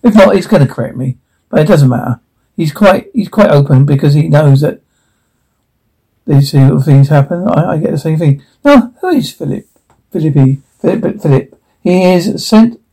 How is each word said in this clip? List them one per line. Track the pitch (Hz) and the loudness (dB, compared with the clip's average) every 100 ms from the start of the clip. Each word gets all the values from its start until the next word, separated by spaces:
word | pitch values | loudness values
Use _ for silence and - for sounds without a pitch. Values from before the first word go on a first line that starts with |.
If | 247 | 2
not, | 208 196 190 | 4 2 2
he's | - | -2
gonna | 185 135 | 0 0
correct | - - 131 | -4 -12 -8
me, | 135 127 _ _ _ | -10 -10 _ _ _
but | 156 | -2
it | 151 | 2
doesn't | 165 135 | 2 2
matter. | 120 - 120 _ _ _ - | 0 -6 -8 _ _ _ -8
He's | 160 | -6
quite, | - 202 190 - | 0 0 0 -4
he's | 254 - | -8 -4
quite | - 208 | 0 2
open | 147 143 135 143 | 2 2 2 2
because | 139 151 147 | 0 0 0
he | 160 | 0
knows | 147 151 135 | 0 2 2
that | 151 - _ _ _ _ _ _ _ _ _ _ _ _ _ _ - | 0 -6 _ _ _ _ _ _ _ _ _ _ _ _ _ _ -2
these | 143 139 | 0 0
sort | 143 135 | 2 2
of | 147 | 2
things | 151 139 139 | 2 2 2
happen. | 147 139 175 185 | 0 0 -4 -2
I, | - 175 165 | -2 -2 -4
I | |
get | - | -4
the | 156 | -4
same | 160 160 | -4 -2
thing. | 160 139 _ _ 285 | 0 -2 _ _ 2
Now, | 285 233 _ | 2 2 _
who | 370 | -4
is | 302 - | -4 -4
Philip? | - 147 - - _ _ _ _ | -10 -10 -10 -14 _ _ _ _
Philippi, | 180 156 143 131 135 _ _ | -6 -2 2 0 0 _ _
Philip, | - 202 - - | -4 -4 -6 -6
Philip. | 156 135 - _ _ _ | -2 -2 -2 _ _ _
He | 175 180 | -2 0
is | 180 180 175 185 - | 2 0 -2 -8 0
sent | 220 233 - _ | 2 2 0 _